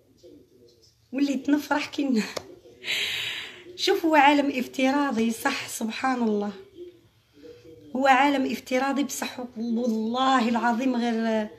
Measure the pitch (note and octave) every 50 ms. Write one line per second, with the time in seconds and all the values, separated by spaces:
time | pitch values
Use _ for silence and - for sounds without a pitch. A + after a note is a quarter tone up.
0 | _ _ C3 _ - E3 D3+ - - _ _ B2 B2 - _ _ _ _ _ _
1 | _ _ - C4 C#4+ C#4 C4+ - - - C#4+ D4 - - C#4+ C#4+ - - - -
2 | C#4+ C4+ A#3+ A3 F#3+ - - - - - - - _ - - - - - - -
3 | - - - - - - - - - - - - - - - - - F4+ G4 -
4 | - D#4+ D#4 D4+ C4+ C#4+ D4 C#4+ C#4 C#4 C4+ C4 A#3 - - - C4 C4 C4+ D4
5 | C#4+ C#4 A#3 A3 A3+ A3+ A3+ - - C#4 C4+ - - - - - A#3 A3 A3 -
6 | - C4 C4 B3 A#3 A3 G#3 G#3 G3+ G#3 G3 - - - - - - - - -
7 | _ _ _ _ _ _ _ - - - - - - - - - - - - B3+
8 | C4+ C4+ C4+ B3+ C#4 D4 C#4 C4+ C4 C4+ A3+ - - - B3+ B3+ C4+ C#4 C#4 C4
9 | C#4+ - - - C4 - - - B3 A#3+ - G#3+ A3+ A#3+ A3+ A3+ B3 A#3+ A3 A3
10 | A3 A3 A#3 B3+ C4 C4 C4+ B3+ A3+ A#3 A#3 A3+ A3 A#3+ A#3 A3 C4+ C4 B3 A#3+
11 | A#3 A#3+ A3+ A3+ A3+ A3+ A3 A3 G#3+ G#3+ -